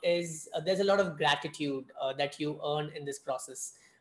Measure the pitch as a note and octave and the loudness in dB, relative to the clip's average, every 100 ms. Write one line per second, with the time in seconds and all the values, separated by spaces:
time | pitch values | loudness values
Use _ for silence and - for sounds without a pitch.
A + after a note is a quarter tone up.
0 | F3 F3 F3 D#3 - D#3+ D#3+ F#3+ G3 G3+ | 2 2 0 -6 -8 -4 0 2 4 4
1 | F#3 D3 D3+ C#3+ D#3 D3+ D3 C3+ C3+ - | 4 4 4 4 0 -4 -2 -2 -6 -4
2 | C3+ C3+ C#3+ - D3+ D3 D3+ D3+ D3+ D3+ | -2 0 -2 -2 -4 -2 -2 -2 -2 -6
3 | C#3+ C#3 - B2+ - B2+ - - - _ | -8 -8 -4 -6 -6 -10 -12 -12 -20 _